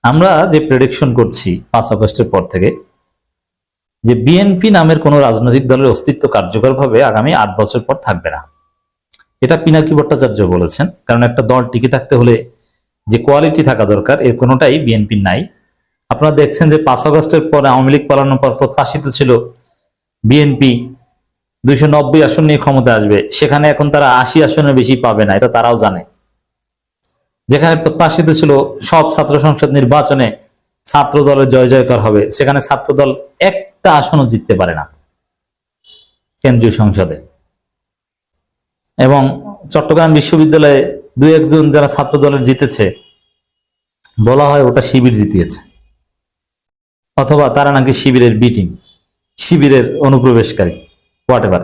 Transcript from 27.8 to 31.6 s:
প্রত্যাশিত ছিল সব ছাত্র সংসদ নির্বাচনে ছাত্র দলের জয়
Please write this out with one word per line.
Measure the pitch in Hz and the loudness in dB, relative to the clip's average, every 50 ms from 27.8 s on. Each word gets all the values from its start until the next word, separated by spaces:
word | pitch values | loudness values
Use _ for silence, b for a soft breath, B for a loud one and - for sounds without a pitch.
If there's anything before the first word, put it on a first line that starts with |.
প্রত্যাশিত | - 156 156 - 170 156 - - 160 160 | -2 -4 -2 0 -2 0 0 0 0 0
ছিল | 156 156 156 151 139 135 135 - - - | 0 2 2 2 2 2 0 -2 -8 -10
সব | - - 170 160 151 156 | -4 0 0 0 0 0
ছাত্র | - - 147 143 143 147 | -2 -4 -2 0 0 0
সংসদ | 131 156 143 - - - | 2 0 0 0 -2 0
নির্বাচনে | 135 143 127 120 139 151 143 147 143 135 123 107 - _ _ _ _ _ _ _ _ _ _ | 0 0 2 2 2 0 0 0 -2 -2 -2 -4 -4 _ _ _ _ _ _ _ _ _ _
ছাত্র | - - 147 - - - 147 139 | -2 0 0 0 2 0 0 2
দলের | 139 143 139 135 123 | 2 2 2 2 2
জয় | 127 131 | 4 2